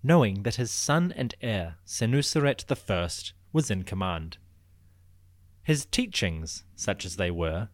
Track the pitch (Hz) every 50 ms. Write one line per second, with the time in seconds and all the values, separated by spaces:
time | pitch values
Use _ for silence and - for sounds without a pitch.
0 | - 135 170 175 131 104 95 98 101 117 113 - 127 110 - - - - 143 165
1 | 175 180 - - 127 117 - - - 120 107 98 85 82 82 - - - - -
2 | 120 113 123 143 139 - - 156 143 143 135 - - - 135 - - - 98 87
3 | 87 85 - - - - - - - - - 156 147 - 104 92 90 - 101 95
4 | 95 92 87 80 78 82 - - - - - - _ _ - _ - - - -
5 | - - - - - - - - - - - - - - 156 143 - - - -
6 | 254 214 - - - 92 82 80 80 78 - - - - - - - - 98 -
7 | - 95 85 92 92 87 87 85 85 80 80 85 110 107